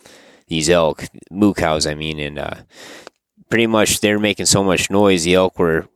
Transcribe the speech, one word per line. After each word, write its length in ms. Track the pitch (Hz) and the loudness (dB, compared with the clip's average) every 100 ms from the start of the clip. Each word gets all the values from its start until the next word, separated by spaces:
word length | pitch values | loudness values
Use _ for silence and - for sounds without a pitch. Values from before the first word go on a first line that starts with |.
| _ - _ _ - | _ -20 _ _ -8
these 220 | 82 78 | -4 0
elk, 360 | 87 78 73 - - - | 2 2 -2 -12 -18 -14
moo 240 | 90 104 92 | 0 0 0
cows, 320 | 85 78 76 | -2 -2 -4
I 80 | 76 | -6
mean, 240 | 78 76 | -8 -8
and, 180 | 73 73 | -10 -8
uh, 180 | - - - - - - - _ _ _ - | -12 -12 -20 -20 -20 -20 -20 _ _ _ -4
pretty 160 | 117 113 | 0 2
much 340 | 110 98 - | 2 2 0
they 120 | 104 | 0
were 60 | 104 | 0
making 260 | 104 101 87 | 0 -2 0
so 180 | 101 | 0
much 280 | 98 85 - | 2 0 0
noise, 320 | 98 101 92 | 2 4 2
the 100 | 82 | 2
elk 240 | 92 92 - | 2 2 0
were 300 | 87 80 85 | 0 -2 -4